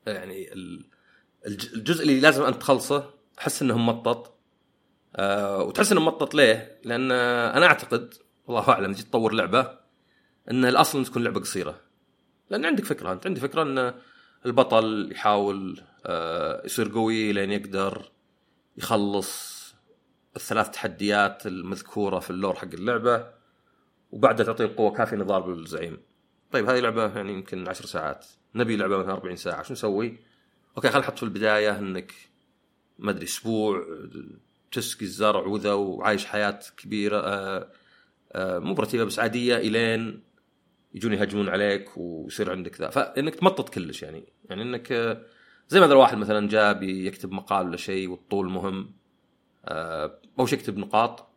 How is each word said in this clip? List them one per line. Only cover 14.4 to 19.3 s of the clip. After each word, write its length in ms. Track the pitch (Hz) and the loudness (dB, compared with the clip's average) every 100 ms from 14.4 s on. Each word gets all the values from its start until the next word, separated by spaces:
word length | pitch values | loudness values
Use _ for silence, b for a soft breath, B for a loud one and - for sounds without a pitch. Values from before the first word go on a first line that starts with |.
| 127 | 0
البطل 640 | 120 127 113 110 107 98 | 4 6 6 4 0 -4
يحاول، 680 | - 107 104 101 98 95 82 - _ - | 0 2 4 2 -2 -6 -10 -16 _ -6
آه، 560 | 85 82 85 78 - | -4 -2 -2 -2 -4
يصير 240 | - - 107 | -6 -2 0
قوي 440 | 107 110 113 107 | 2 0 2 0
لين 180 | 101 98 | 0 0
يقدر 640 | 101 101 95 98 92 - _ _ _ _ _ _ - | -4 -4 -2 -2 -4 -14 _ _ _ _ _ _ -12
يخلص 800 | - 110 101 101 92 | 0 2 2 -2 -4